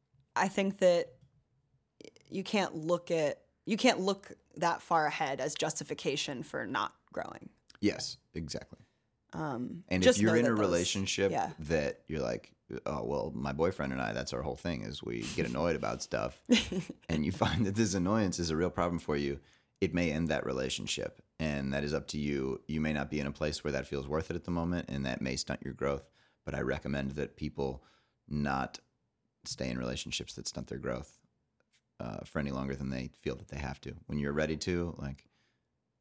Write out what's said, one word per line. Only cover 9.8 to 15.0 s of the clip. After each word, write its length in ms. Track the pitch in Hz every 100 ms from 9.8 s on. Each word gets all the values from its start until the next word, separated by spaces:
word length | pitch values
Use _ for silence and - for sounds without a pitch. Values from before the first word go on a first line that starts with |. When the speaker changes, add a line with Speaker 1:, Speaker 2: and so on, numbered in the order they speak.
| -
Speaker 2:
And 120 | 92
if 40 | 101
Speaker 1:
just 140 | 98
Speaker 2:
you're 120 | 110
Speaker 1:
know 60 | 113
Speaker 2:
in 60 | 120
Speaker 1:
that 60 |
Speaker 2:
a 40 | 110
Speaker 1:
those 40 |
Speaker 2:
relationship 720 | 101 85 90 98 95 - 98
Speaker 1:
yeah. 200 | 139 78 73
Speaker 2:
that 440 | 76 80 69 - -
you're 140 | 76
like, 320 | 62 58 - _ _ 60 -
"Oh, 180 | 71
well, 280 | 57 69 62 60
my 160 | 69
boyfriend 400 | 71 85 - 69
and 100 | 65
I, 120 | 57
that's 200 | 55 65
our 80 | 62
whole 140 | 67 62
thing 260 | 90 69
is 200 | 52 -